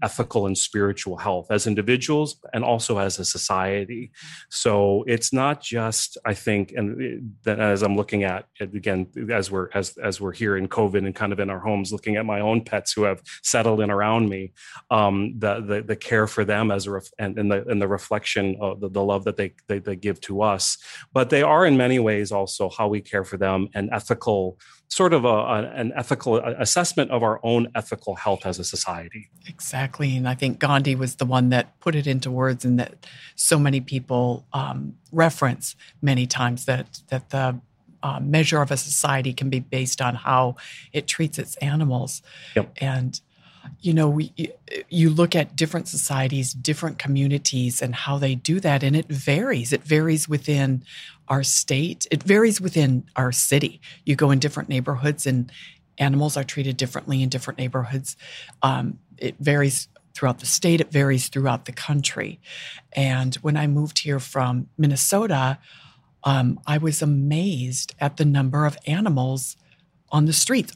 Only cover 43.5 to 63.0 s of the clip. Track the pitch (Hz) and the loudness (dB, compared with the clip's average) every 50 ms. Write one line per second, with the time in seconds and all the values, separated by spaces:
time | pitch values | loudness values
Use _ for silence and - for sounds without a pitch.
43.5 | _ - - 143 135 - - 175 160 160 156 147 147 151 156 - - - 160 - | _ -20 -20 -20 -14 -6 0 2 4 4 4 4 2 0 -2 -4 -6 -8 -8 -8
44.5 | - - - - - 151 - - 170 170 160 160 151 170 175 170 - 165 147 - | -8 -14 -16 -12 -10 -10 -8 -2 2 4 4 6 6 4 4 4 4 2 0 0
45.5 | - - 160 156 - 165 - - - 147 - - 139 135 131 127 139 135 127 127 | -2 -2 -2 -2 -2 -6 -6 -4 -6 -4 -4 -2 -2 0 0 0 0 -2 -2 -4
46.5 | - 127 - 151 151 - 170 160 - - - 139 139 139 139 139 143 143 - - | -4 -4 -2 -2 -2 -2 -2 -6 -6 -6 -2 0 2 2 2 2 2 0 -2 -2
47.5 | 135 127 127 123 123 - 135 123 123 - - 139 139 143 139 135 131 123 - 151 | 0 0 0 0 0 -2 -2 -4 -4 -4 -4 -4 -2 0 0 0 0 -2 0 0
48.5 | 165 190 190 160 139 135 143 135 147 160 - - 147 135 - 147 139 170 240 277 | 0 2 2 2 2 2 2 2 2 2 0 -2 -6 -4 0 0 0 2 2 0
49.5 | 208 127 117 123 147 - - 147 156 151 160 165 156 151 - 151 151 143 - 151 | 0 -2 0 -2 -2 -2 2 2 2 4 4 4 2 0 0 -2 -2 -2 0 0
50.5 | 147 143 139 135 131 127 - - - - - - - _ _ - 135 139 135 - | 0 2 2 2 0 -2 -4 -10 -20 -18 -18 -20 -20 _ _ -2 -2 0 0 2
51.5 | - - - - 131 135 160 180 - - - - 151 147 - 185 196 214 226 226 | 0 0 0 0 0 0 0 -2 -4 -6 -4 -2 -2 -2 4 4 6 6 6 6
52.5 | 208 - 185 180 - 160 147 131 127 127 - - - 127 127 127 123 - - - | 4 2 -2 0 2 4 4 4 4 2 -2 -4 -2 0 0 0 2 0 2 4
53.5 | 139 147 - - - - - - - - - 151 139 - 156 139 139 135 147 147 | 4 2 2 0 -4 -8 -20 -20 -18 -8 0 0 2 4 6 6 6 4 2 0
54.5 | - 151 - - 139 127 127 147 139 123 139 147 147 147 - 139 131 123 123 123 | -2 -4 -6 -2 -2 -2 -2 -2 -2 0 0 0 0 0 0 0 0 0 0 -2
55.5 | - - - - - _ _ _ _ - 143 135 139 143 147 147 - 143 139 - | -8 -20 -20 -20 -20 _ _ _ _ 0 2 2 4 4 2 2 0 -2 -4 -4
56.5 | - 147 135 135 127 - 135 127 - 143 - 151 139 131 131 131 131 123 - 135 | -4 -4 -4 -2 -2 -2 -4 -4 -4 -8 -4 -2 0 0 0 0 -2 -4 -6 -8
57.5 | - - 127 127 127 131 120 113 135 135 135 - - _ - - - - - - | -6 -6 -6 -2 -2 -2 -2 -2 -4 -6 -6 -8 -12 _ -18 -20 -18 -18 -20 -16
58.5 | - - - 135 131 131 131 - - - _ _ - - 123 127 - - 143 147 | -6 -2 0 0 0 0 -2 -4 -6 -10 _ _ -14 -8 -8 -8 -6 -2 0 2
59.5 | 147 143 143 139 139 - - _ _ _ _ _ - - 139 127 123 - - - | 4 4 4 2 0 -2 -8 _ _ _ _ _ -8 0 0 0 0 0 -2 -2
60.5 | - - - 170 170 165 165 - 156 139 139 139 131 127 127 - - 135 135 131 | -2 2 4 4 4 4 2 2 2 2 4 4 4 2 0 0 -2 0 0 0
61.5 | 120 - - - 120 - - - 147 143 135 - - - 101 - 170 - _ - | 0 -2 -4 -10 -12 -10 -4 0 0 0 0 -2 -4 -4 -6 -6 -8 -14 _ -20
62.5 | - - - - - - _ _ - 143 | -18 -16 -16 -16 -16 -18 _ _ -2 0